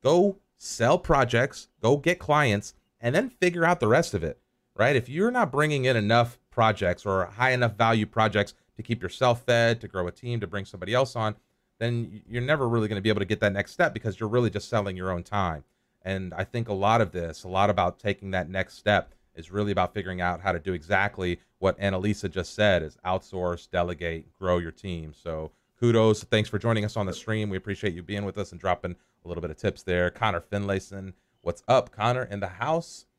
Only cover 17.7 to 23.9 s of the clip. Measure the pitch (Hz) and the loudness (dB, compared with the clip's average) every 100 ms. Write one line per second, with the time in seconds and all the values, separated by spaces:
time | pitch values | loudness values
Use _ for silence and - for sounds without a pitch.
17.7 | 95 90 - 104 95 98 92 85 95 95 | 4 0 -2 -6 -4 -4 -4 -2 -4 -6
18.7 | - 104 101 - _ _ - 82 98 104 | -4 2 2 0 _ _ -20 -8 -4 -2
19.7 | 95 90 104 92 90 90 85 98 87 92 | 0 -2 -4 -8 -4 -2 -2 -4 -4 -4
20.7 | 90 80 98 101 - 90 87 _ _ 95 | -6 -2 0 0 -2 -4 -4 _ _ -2
21.7 | - 98 95 101 104 98 95 87 - 104 | 0 -2 0 -2 -2 -4 -6 -8 2 4
22.7 | 87 76 _ 92 92 - 92 90 85 - | 4 0 _ -4 -4 -4 -4 -4 -4 -4
23.7 | 90 87 | -2 -2